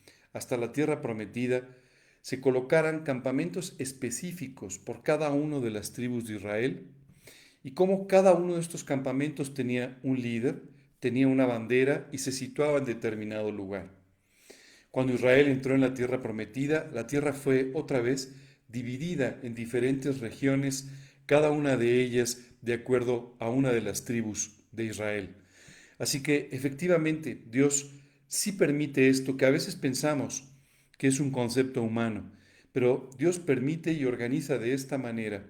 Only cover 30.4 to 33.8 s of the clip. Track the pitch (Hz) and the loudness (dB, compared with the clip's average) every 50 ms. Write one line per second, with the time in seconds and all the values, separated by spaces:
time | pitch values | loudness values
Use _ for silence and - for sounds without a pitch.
30.4 | - - - _ _ _ _ _ _ _ _ - 135 135 135 147 147 135 135 123 | -14 -16 -20 _ _ _ _ _ _ _ _ 0 0 2 2 2 0 -2 0 -2
31.4 | 120 117 117 131 131 131 - 123 117 110 113 117 117 113 107 98 92 - - - | -2 0 2 0 0 0 0 -2 -2 0 0 0 0 -2 -2 -4 -8 -12 -18 -20
32.4 | _ _ _ _ _ _ - 135 127 123 135 135 - - - 120 147 175 180 175 | _ _ _ _ _ _ -2 2 4 4 2 2 -2 -10 -6 0 0 0 0 0
33.4 | - 156 131 120 127 143 165 165 | 0 0 0 0 0 -2 -2 -2